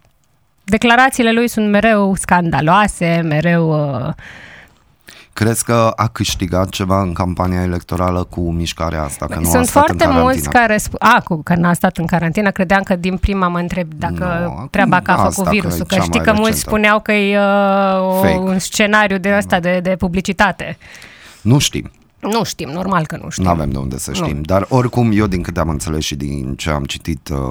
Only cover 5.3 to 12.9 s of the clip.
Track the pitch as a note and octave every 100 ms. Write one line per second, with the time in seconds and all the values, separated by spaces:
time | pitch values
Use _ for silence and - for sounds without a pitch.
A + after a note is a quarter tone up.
5.3 | - G#2+ A2+ - A#2 A2+ - A2 - G2
6.3 | - F2+ F2+ F#2+ - F#2+ G2 F#2 E2+ F#2
7.3 | F2 F2+ F2+ F2+ F2 - F2+ F2+ F2+ F2
8.3 | F2+ E2+ E2 E2 - E2 D#2+ D2 - D2
9.3 | - E2+ B3 B3 C#4+ D#4+ - D#4 B3+ B3
10.3 | C4+ - B3 A3+ G#3+ - - G#3+ A#3 -
11.3 | D#3+ - E3+ F3 F3 F#3 - E3 E3 E3
12.3 | G#3+ G3+ G3 F3+ G3 F#3+